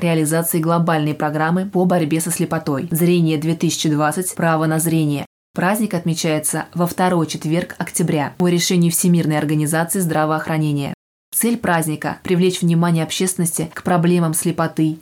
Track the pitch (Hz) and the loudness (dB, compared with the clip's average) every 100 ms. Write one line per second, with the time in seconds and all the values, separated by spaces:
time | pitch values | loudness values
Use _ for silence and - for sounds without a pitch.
0 | 175 165 156 160 165 175 160 170 170 165 | 0 0 2 0 0 0 2 2 2 0
1 | 151 143 151 151 160 180 190 185 180 180 | 0 -2 -2 0 0 0 0 0 2 2
2 | 151 160 165 165 170 160 156 135 165 160 | 2 0 -2 -2 -2 -2 -2 -4 -2 0
3 | 175 175 160 156 156 165 170 - 165 147 | 4 4 4 2 0 0 0 0 0 2
4 | 151 151 180 - 165 160 160 160 165 160 | 0 -2 -4 -2 0 2 2 0 2 2
5 | 151 143 - _ _ - 175 214 208 175 | 0 -2 -6 _ _ -2 0 0 -2 -2
6 | 170 160 170 156 151 160 - 165 175 - | -2 -2 0 0 -2 -4 -6 -2 -2 0
7 | 185 175 156 - 151 165 - - - - | 0 2 0 -4 -2 -2 -2 -6 -6 -2
8 | 170 160 135 - 180 175 175 180 170 165 | 0 0 -2 0 2 2 2 2 2 2
9 | 180 175 151 151 151 151 151 160 165 202 | 2 2 2 0 0 0 0 0 0 -2
10 | 175 156 156 156 151 160 151 143 143 170 | -2 0 0 0 -2 -2 0 -2 -4 -8
11 | _ _ _ - 226 233 - 170 160 151 | _ _ _ -2 -2 0 0 0 0 -4
12 | 147 - - 175 180 180 170 170 175 165 | -6 -6 -2 2 2 2 2 2 2 2
13 | 160 - 190 - 165 - 160 - - 180 | 0 -2 -2 -2 -2 -4 -6 -6 -2 2
14 | 170 175 165 156 175 165 165 160 160 160 | 4 2 2 -2 -2 -2 -2 0 -2 0